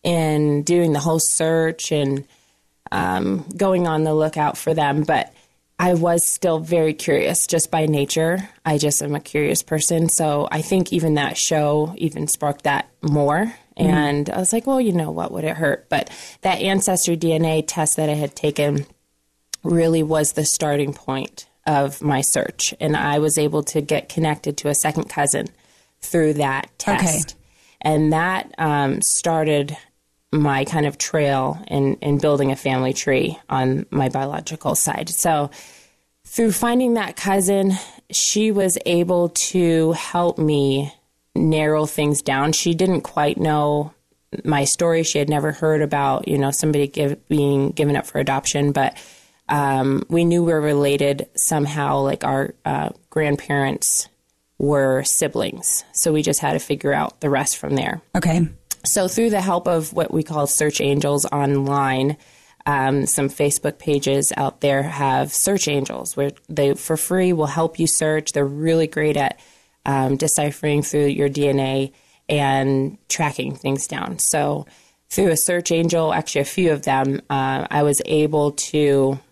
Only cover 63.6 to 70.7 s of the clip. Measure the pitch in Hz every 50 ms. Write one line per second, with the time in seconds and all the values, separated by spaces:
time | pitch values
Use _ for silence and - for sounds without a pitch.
63.6 | - 151 - _ - - 147 143 135 135 139 139 - - - - 143 135 - _
64.6 | - 143 139 135 139 160 160 139 143 135 131 135 139 147 - - - 190 202 190
65.6 | - 151 147 139 135 - - 64 - - - - 139 139 143 - _ - 156 147
66.6 | 143 139 139 - - - 160 156 - - 180 185 185 180 180 156 151 143 139 170
67.6 | 165 160 165 - 165 156 - - 160 156 156 156 151 - - 147 143 139 139 147
68.6 | 156 160 165 165 160 156 - 156 151 151 147 143 139 - - - - - - _
69.6 | _ _ _ _ _ 139 139 139 131 131 139 135 165 156 - - 147 147 143 -
70.6 | - 151